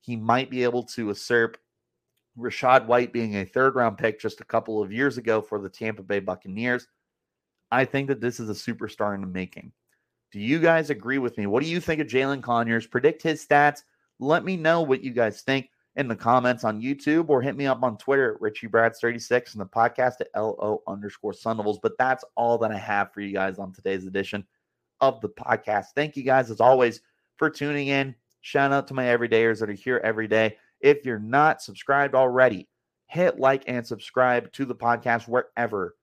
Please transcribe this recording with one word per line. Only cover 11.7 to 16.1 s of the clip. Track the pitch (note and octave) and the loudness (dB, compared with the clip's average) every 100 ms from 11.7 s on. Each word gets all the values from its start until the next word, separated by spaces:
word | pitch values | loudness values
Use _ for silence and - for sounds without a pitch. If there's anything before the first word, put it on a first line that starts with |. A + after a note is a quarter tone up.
| E3+ | -4
think | F3 D#3 | -4 -4
of | D3 | 0
Jalen | B2 C3+ C#3 | 0 0 -4
Conyers? | A#2+ A#2 A2+ A2+ A2 | 0 0 2 -2 -2
Predict | B2 C#3 D#3+ | 0 0 0
his | E3 D3+ - | -4 -4 2
stats. | D3 D3 C#3+ _ _ _ _ | 4 4 0 _ _ _ _
Let | C3 E3+ F#3 | 0 0 0
me | F#3 | -2
know | D#3+ E3+ | 0 2
what | D#3 C3 | 2 0
you | C3 | 0
guys | A#2+ A2 - | 0 0 -2
think | - C3+ C3 _ _ - | -2 -2 -2 _ _ -6
in | |
the | C3+ | -4